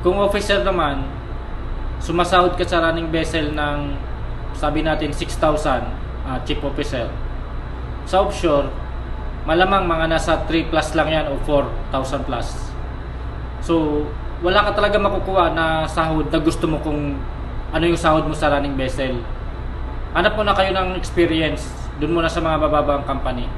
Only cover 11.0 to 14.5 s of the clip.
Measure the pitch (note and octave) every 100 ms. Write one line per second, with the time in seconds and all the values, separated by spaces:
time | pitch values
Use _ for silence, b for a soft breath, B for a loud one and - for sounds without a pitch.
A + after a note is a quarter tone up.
11 | D#3 D#3 C#3+ C#3 - C#3+ B2 - - C3+
12 | B2+ C#3+ B2 A#2+ - - - - - -
13 | - - - - - - - E3 D3+ D3
14 | C#3+ - - - F3